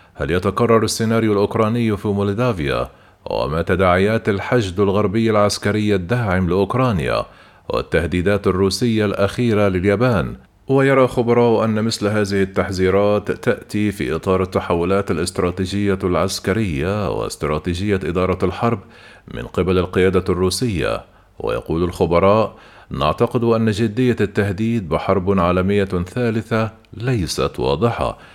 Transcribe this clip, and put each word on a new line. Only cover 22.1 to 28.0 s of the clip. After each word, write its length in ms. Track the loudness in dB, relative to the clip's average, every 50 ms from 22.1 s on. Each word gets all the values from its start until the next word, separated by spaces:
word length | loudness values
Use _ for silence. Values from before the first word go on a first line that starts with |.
| 2 4 4 6 4 4 2 0 -4 -12 -20 -20 -20 -20 -16 -10
نعتقد 540 | -6 -2 0 0 0 0 0 0 0 0 0
أن 280 | 2 2 2 2 0
جدية 440 | 0 0 -2 -2 0 0 0 0 2 0
التهديد 680 | -2 -2 0 0 -2 0 -2 -2 -2 -2 -2 -2 -2 -2
بحرب 500 | -4 -2 0 0 0 0 2 0 2 2
عالمية 460 | 2 2 2 2 2 2 2 0 0
ثالثة 880 | 0 -2 -4 -4 -4 -4 -4 -2 -2 -2 -2 -4 -2 -2 -2 -2 -4 -6 -12 -20 _ -12
ليست 640 | -8 -4 -2 -2 -2 -2 -2 -2 -2 -2 -2 -2 -2
واضحة، 580 | -2 0 0 0 0 0 0 -2